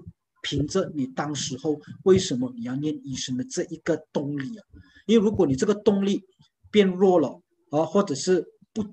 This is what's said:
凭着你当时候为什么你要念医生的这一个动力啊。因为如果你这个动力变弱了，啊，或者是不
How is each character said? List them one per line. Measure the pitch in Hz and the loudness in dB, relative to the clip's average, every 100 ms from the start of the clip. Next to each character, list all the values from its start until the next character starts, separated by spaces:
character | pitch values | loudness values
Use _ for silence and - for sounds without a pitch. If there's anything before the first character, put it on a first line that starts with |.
| - - _ _ | -4 -20 _ _
凭 | - 143 147 | -6 -4 -2
着 | 190 185 | -2 -4
你 | 151 131 | -4 -6
当 | - 151 | -4 -6
时 | 139 - 127 | -6 -6 -6
候 | 160 147 - - | -4 -4 -6 -2
为 | 190 185 | 4 4
什 | - 123 | 4 -2
么 | 127 123 | -4 -6
你 | |
要 | 120 131 | -8 -4
念 | 151 143 | -4 -6
医 | 143 127 | -8 -8
生 | - 127 | -6 -6
的 | 127 | -6
这 | - | -6
一 | 170 160 | -6 -6
个 | - 156 - | -2 -2 -2
动 | 165 143 143 | -6 -4 -6
力 | 131 110 | -8 -12
啊。 | - - - _ - | -18 -20 -20 _ 2
因 | 226 | 4
为 | |
如 | 202 | 4
果 | 202 151 | 2 2
你 | 131 | 2
这 | 208 | 0
个 | |
动 | 208 220 196 196 | 2 2 2 0
力 | 196 - _ _ _ _ | -2 -6 _ _ _ _
变 | 208 190 | 2 4
弱 | 180 190 180 | 4 4 4
了， | 127 - _ _ - | 2 -4 _ _ -6
啊， | 147 160 | -2 0
或 | 202 | 0
者 | 196 | 0
是 | 135 180 180 - _ _ | -2 0 0 -2 _ _
不 | 220 208 | -10 -10